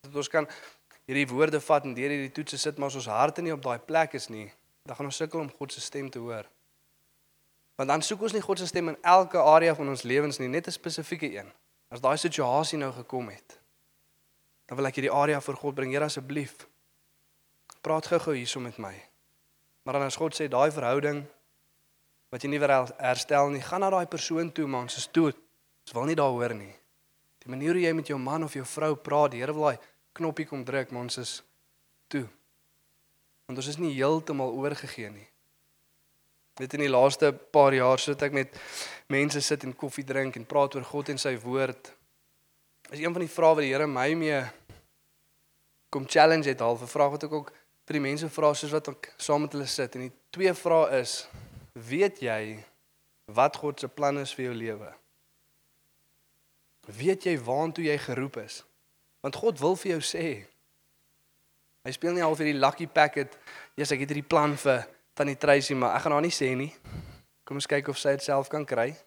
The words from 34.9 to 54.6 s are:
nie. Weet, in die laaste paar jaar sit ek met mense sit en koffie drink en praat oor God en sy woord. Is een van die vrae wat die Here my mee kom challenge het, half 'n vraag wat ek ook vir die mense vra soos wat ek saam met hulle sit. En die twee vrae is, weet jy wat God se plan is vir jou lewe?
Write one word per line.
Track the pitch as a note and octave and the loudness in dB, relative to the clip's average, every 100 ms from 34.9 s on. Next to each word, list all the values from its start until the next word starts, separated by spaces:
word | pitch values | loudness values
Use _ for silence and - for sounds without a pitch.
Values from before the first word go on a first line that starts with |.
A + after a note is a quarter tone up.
| - G#2+ | -12 -12
nie. | G2+ G#2 _ _ _ _ _ _ _ _ _ _ _ _ - | -14 -20 _ _ _ _ _ _ _ _ _ _ _ _ -10
Weet, | C3 | -8
in | D3 | -2
die | C#3+ | 4
laaste | B2+ C3+ C3+ D3 | 6 6 6 2
paar | C3+ - D3+ C#3 | 2 2 6 8
jaar | C3+ B2+ B2+ | 8 4 4
sit | - C#3 | 0 -2
ek | C#3+ | -2
met | C#3 C3 - - - - - _ | -2 -4 -8 -14 -12 -12 -14 _
mense | C#3 D3 D3 | 0 2 0
sit | C#3 D3 | -2 -2
en | C3 B2 | -4 -8
koffie | C#3+ - | -8 -8
drink | C3+ C3+ C3 A#2+ | -4 -2 -2 -6
en | A#2 | 0
praat | C#3+ C#3 C#3 | 2 2 0
oor | |
God | B2 D3 C#3 | -6 -8 -6
en | C3+ | -4
sy | D3 B2 | -2 -4
woord. | A#2 C3 C3 B2 - - _ _ _ _ _ _ _ _ - | -2 0 0 -4 -16 -20 _ _ _ _ _ _ _ _ -16
Is | D3 | -6
een | D#3+ | -4
van | F3 | -2
die | E3 | -6
vrae | - D#3+ D#3 | 4 6 6
wat | C#3 | 2
die | |
Here | C3+ D3+ | 0 0
my | C3 C3+ E3 | 0 0 0
mee | D#3 C#3+ B2+ - _ - _ _ _ _ _ _ _ _ _ _ _ | 0 -2 -4 -14 _ -20 _ _ _ _ _ _ _ _ _ _ _
kom | C#3+ C3+ | -8 4
challenge | D#3 D#3 D#3+ C#3+ | 8 8 8 2
het, | C3 | 0
half | A#2 A#2 | 0 0
'n | A#2+ | -4
vraag | D3 C#3+ | 2 2
wat | D3 | 2
ek | D3+ | -6
ook | D3+ D3 - _ _ - | -6 -8 -20 _ _ -6
vir | |
die | D3+ C#3 | -2 0
mense | D3 D#3+ | -2 -4
vra | - D3+ | 2 2
soos | C#3+ D3+ | 2 -2
wat | D#3 D3 | -2 -4
ek | C3+ - - | -10 -16 -10
saam | - D3 | 0 2
met | D3 | 2
hulle | C#3+ C3+ | -4 -4
sit. | - B2 B2+ | -4 -4 -4
En | B2+ | -10
die | - _ | -14 _
twee | E3+ F#3+ | 0 2
vrae | F3+ F3 E3 D#3 C3 | 2 4 6 6 2
is, | B2 - - - - - - | 0 -6 -10 -18 -20 -20 -20
weet | - A2+ C#3+ G3 G3 | -18 -6 0 0 0
jy | B2 A2 A2 G#2+ - _ _ _ _ _ - | -4 -4 -6 -12 -18 _ _ _ _ _ -4
wat | G#2+ C#3 - | 2 2 2
God | D3 C#3 | -6 -6
se | C3+ | -10
plan | - C#3+ C#3+ | -2 -2 0
is | C3+ | -6
vir | - B2+ | -6 -6
jou | |
lewe? | A#2+ | -6